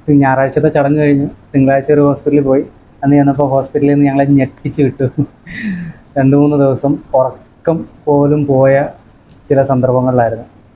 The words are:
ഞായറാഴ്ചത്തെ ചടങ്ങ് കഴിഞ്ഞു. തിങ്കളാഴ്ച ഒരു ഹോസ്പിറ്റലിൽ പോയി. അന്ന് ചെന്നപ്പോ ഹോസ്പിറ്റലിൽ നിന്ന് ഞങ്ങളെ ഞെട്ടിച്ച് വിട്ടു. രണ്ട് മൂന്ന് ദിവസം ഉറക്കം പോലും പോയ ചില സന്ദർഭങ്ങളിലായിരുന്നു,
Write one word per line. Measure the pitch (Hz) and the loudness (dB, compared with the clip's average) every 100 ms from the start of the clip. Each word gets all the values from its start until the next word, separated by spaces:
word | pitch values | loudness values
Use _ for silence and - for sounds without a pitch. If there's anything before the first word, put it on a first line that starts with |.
| - | 0
ഞായറാഴ്ചത്തെ | 143 135 131 135 139 151 | 2 2 0 0 0 0
ചടങ്ങ് | 151 139 151 | 0 0 0
കഴിഞ്ഞു. | 147 143 143 - - | 0 0 -2 -8 -6
തിങ്കളാഴ്ച | 139 135 135 139 | 0 2 0 0
ഒരു | 147 | 2
ഹോസ്പിറ്റലിൽ | 143 135 147 143 | 2 0 0 0
പോയി. | 135 135 - - _ - | 2 0 -2 -12 _ -6
അന്ന് | 139 143 | 0 2
ചെന്നപ്പോ | 139 139 143 | 2 0 0
ഹോസ്പിറ്റലിൽ | 135 131 147 143 | -2 -2 -2 0
നിന്ന് | 143 143 | 2 0
ഞങ്ങളെ | 139 | 0
ഞെട്ടിച്ച് | 139 143 135 - 139 123 | 2 2 0 -6 -8 -2
വിട്ടു. | 139 - 131 - 143 - - - 220 180 165 - - 139 | -2 -2 -6 -4 -6 -8 -20 -12 -10 -8 -12 -16 -10 -2
രണ്ട് | 135 143 | 2 2
മൂന്ന് | 147 147 | 2 2
ദിവസം | 139 127 139 143 - | 0 0 -2 -4 -4
ഉറക്കം | 131 131 - - _ - 165 - - | 0 0 -4 -20 _ -4 -4 -6 -10
പോലും | - 143 143 147 143 | -2 0 2 0 0
പോയ | 135 135 139 151 - - _ _ - - | 2 2 2 -2 -10 -20 _ _ -12 -4
ചില | 135 | -2
സന്ദർഭങ്ങളിലായിരുന്നു, | 135 131 127 127 127 123 113 110 120 _ _ | 0 0 0 0 0 0 0 -4 -12 _ _